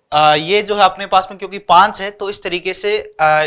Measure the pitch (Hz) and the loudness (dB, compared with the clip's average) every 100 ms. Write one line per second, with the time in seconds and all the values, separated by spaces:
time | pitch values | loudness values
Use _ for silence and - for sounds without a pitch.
0 | _ 151 151 151 160 208 208 208 190 190 | _ 0 2 2 0 -2 0 2 2 0
1 | 196 190 190 196 190 196 - 175 208 202 | -2 0 0 -6 -14 -8 2 4 4 0
2 | 196 208 196 208 190 175 180 180 208 214 | -10 -8 -10 -8 -6 -6 -6 -6 -4 -4
3 | - - 156 156 | -6 -2 2 2